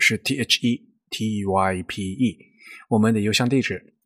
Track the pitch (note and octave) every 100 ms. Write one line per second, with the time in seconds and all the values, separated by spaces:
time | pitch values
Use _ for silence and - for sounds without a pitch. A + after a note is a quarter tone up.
0 | - A2 - C3+ A2+ - A#2+ A#2 _ _
1 | _ - A2 G#2 G2 F#2+ F#2+ F#2 F2+ -
2 | F#2+ G#2 A#2+ - _ _ - - - A2+
3 | A2 A2 G#2 G#2 B2 C3+ - A#2+ - _